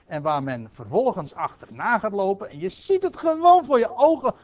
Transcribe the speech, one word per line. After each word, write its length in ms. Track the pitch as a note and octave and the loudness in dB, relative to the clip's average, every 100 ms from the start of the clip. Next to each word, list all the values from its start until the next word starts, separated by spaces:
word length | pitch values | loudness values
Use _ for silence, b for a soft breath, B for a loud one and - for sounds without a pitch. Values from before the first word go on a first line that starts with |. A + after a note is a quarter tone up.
| b | b
En 160 | D#3 | -6
waar 200 | D3+ D3 | -2 -2
men 240 | C3+ A#2+ A2 | -4 -8 -12
vervolgens 640 | - G#2+ E3+ C4 F#3 C#3+ | -16 -4 -2 0 -2 -8
achterna 640 | - D3+ - - A#2 F#3+ A3+ | -8 -10 -10 -20 -6 0 0
gaat 140 | A3 | 0
lopen. 380 | G3 F#3+ G3 - | -2 -2 -2 -8
En 80 | D3 | -10
je 100 | F3+ | -8
ziet 340 | - - F#4+ | -6 -2 0
het 140 | F#4 - | -2 -4
gewoon 480 | D#4+ D#4+ F4 F4+ | -2 4 6 6
voor 140 | C#4 B3+ | 6 0
je 180 | A3+ - | 0 2
ogen 380 | D4 D4+ B3+ - | 2 4 -2 -6